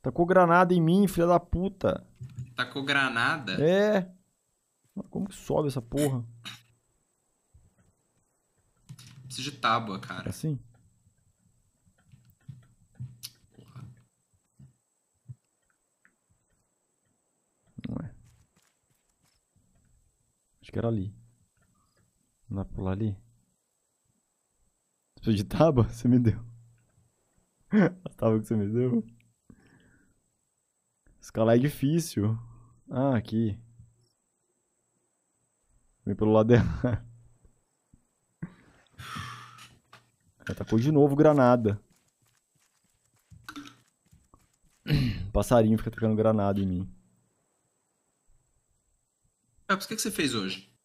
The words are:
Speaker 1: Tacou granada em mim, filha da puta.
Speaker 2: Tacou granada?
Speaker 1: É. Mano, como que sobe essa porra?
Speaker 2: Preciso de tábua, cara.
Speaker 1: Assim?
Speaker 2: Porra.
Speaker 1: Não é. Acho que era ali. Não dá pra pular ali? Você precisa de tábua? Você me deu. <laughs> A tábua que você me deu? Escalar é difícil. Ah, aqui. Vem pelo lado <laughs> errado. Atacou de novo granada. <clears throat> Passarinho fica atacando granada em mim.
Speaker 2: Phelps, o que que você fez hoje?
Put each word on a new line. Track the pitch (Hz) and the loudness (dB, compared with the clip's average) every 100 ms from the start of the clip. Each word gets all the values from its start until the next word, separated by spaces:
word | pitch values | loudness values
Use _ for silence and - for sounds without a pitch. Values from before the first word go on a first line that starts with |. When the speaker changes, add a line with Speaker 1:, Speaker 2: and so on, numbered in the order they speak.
Speaker 1:
Tacou | 135 131 175 | -4 0 4
granada | 185 175 170 180 | 6 6 6 6
em | 180 | 4
mim, | 160 190 196 | 4 4 2
filha | 170 170 | 2 2
da | 175 | 2
puta. | - 165 196 196 101 - - _ - - - - | 0 -4 -4 -2 -2 -2 -10 _ -18 -16 -14 -8
Speaker 2:
Tacou | 127 143 | -8 -6
granada? | 139 139 135 117 127 156 107 92 | -2 0 0 0 -2 -2 -6 0
Speaker 1:
É. | 156 190 208 208 180 - _ _ _ _ _ _ _ - | 2 2 2 0 -4 -14 _ _ _ _ _ _ _ -16
Mano, | - | -12
como | - 196 | -8 -10
que | - | -12
sobe | - 156 151 | -4 -2 -2
essa | 131 | -6
porra? | 117 139 147 127 117 - - - _ _ _ _ _ _ _ _ _ _ _ _ _ _ _ _ _ _ _ _ _ _ _ - - - - | -6 -2 -2 -2 -8 -18 -20 -20 _ _ _ _ _ _ _ _ _ _ _ _ _ _ _ _ _ _ _ _ _ _ _ -20 -20 -20 -16
Speaker 2:
Preciso | 127 139 | -12 -12
de | 135 | -4
tábua, | 117 117 110 95 | 0 0 -2 -10
cara. | - 92 95 | -10 -10 -10
Speaker 1:
Assim? | - 156 139 - _ _ _ _ _ _ _ _ _ _ _ _ _ _ - _ _ - - _ _ _ _ 127 - - _ _ | -8 -6 -8 -10 _ _ _ _ _ _ _ _ _ _ _ _ _ _ -20 _ _ -20 -20 _ _ _ _ -16 -14 -20 _ _
Speaker 2:
Porra. | - - - - - _ _ _ _ _ _ - _ _ _ _ _ - 127 _ _ _ _ _ _ _ _ _ _ _ _ _ _ _ _ _ _ _ _ _ _ _ - - | -20 -20 -20 -20 -20 _ _ _ _ _ _ -20 _ _ _ _ _ -20 -20 _ _ _ _ _ _ _ _ _ _ _ _ _ _ _ _ _ _ _ _ _ _ _ -16 -10
Speaker 1:
Não | - - | -10 -10
é. | - - _ _ _ _ _ _ _ _ _ _ _ _ _ _ _ _ _ _ _ _ _ _ _ | -16 -20 _ _ _ _ _ _ _ _ _ _ _ _ _ _ _ _ _ _ _ _ _ _ _
Acho | - | -12
que | - | -6
era | 113 | -4
ali. | 113 95 - - _ _ _ _ _ _ _ _ _ _ _ - | -4 -6 -12 -20 _ _ _ _ _ _ _ _ _ _ _ -10
Não | 101 | -10
dá | 92 | -8
pra | - | -8
pular | 95 | -6
ali? | 95 110 98 _ _ _ _ _ _ _ _ _ _ _ _ _ _ _ _ _ _ _ - | -4 -4 -6 _ _ _ _ _ _ _ _ _ _ _ _ _ _ _ _ _ _ _ -8
Você | |
precisa | - 104 | -2 -2
de | |
tábua? | 95 - 160 131 110 | -2 2 2 4 0
Você | - 120 | 0 2
me | 123 | 4
deu. | 117 - - - _ _ _ _ _ _ _ _ _ _ _ | 2 0 -10 -20 _ _ _ _ _ _ _ _ _ _ _
<laughs> | 214 175 - | 2 2 0
A | - - | -18 -2
tábua | 113 110 | 0 0
que | 110 | 0
você | 110 | -2
me | 101 | 0
deu? | 113 123 123 - - _ _ _ - _ _ _ _ _ _ _ _ _ _ _ _ _ _ _ _ | -2 0 -2 -4 -18 _ _ _ -20 _ _ _ _ _ _ _ _ _ _ _ _ _ _ _ _
Escalar | - 110 113 120 | -10 0 4 4
é | |
difícil. | 143 - 135 165 160 - 104 113 - - - _ - | 2 -2 0 0 -2 -2 -2 -2 -8 -20 -20 _ -8
Ah, | - 139 120 | -2 0 -2
aqui. | - 110 113 95 - - - _ _ _ _ _ _ _ _ _ _ _ _ _ _ _ _ _ _ _ _ _ | -2 -2 -2 -4 -14 -20 -20 _ _ _ _ _ _ _ _ _ _ _ _ _ _ _ _ _ _ _ _ _
Vem | 101 98 | -8 -2
pelo | 107 | 2
lado | 110 110 | 4 6
<laughs> | 117 | 4
errado. | 85 80 123 120 - - - _ _ _ _ _ _ _ _ _ _ _ - - _ _ _ - - - - - - - - _ _ - _ _ _ _ - | 4 -2 -4 -4 -8 -20 -20 _ _ _ _ _ _ _ _ _ _ _ -18 -16 _ _ _ -20 -14 -12 -12 -16 -20 -20 -20 _ _ -20 _ _ _ _ -12
Atacou | - 98 110 | -10 -2 0
de | 131 | 2
novo | 151 143 139 | 4 4 6
granada. | 156 147 123 123 110 104 _ _ _ _ _ _ _ _ _ _ _ _ _ _ _ - - 294 - _ _ _ _ _ _ _ _ _ _ _ | 6 6 6 4 2 -2 _ _ _ _ _ _ _ _ _ _ _ _ _ _ _ -20 -20 -18 -20 _ _ _ _ _ _ _ _ _ _ _
<clears throat> | - 147 127 95 95 | -2 0 0 -4 -4
Passarinho | 107 101 120 110 110 | -2 4 4 4 2
fica | - | -2
atacando | - 110 107 | -4 -2 2
granada | 110 110 101 98 | 2 2 0 0
em | 98 | -2
mim. | 90 95 - _ _ _ _ _ _ _ _ _ _ _ _ _ _ _ _ _ _ _ _ _ _ _ _ _ _ - | -4 -8 -14 _ _ _ _ _ _ _ _ _ _ _ _ _ _ _ _ _ _ _ _ _ _ _ _ _ _ -6
Speaker 2:
Phelps, | 196 - | -6 -4
o | |
que | 220 | -6
que | |
você | 226 | -6
fez | 196 147 | -2 -2
hoje? | 117 95 95 - _ | -2 -6 -10 -16 _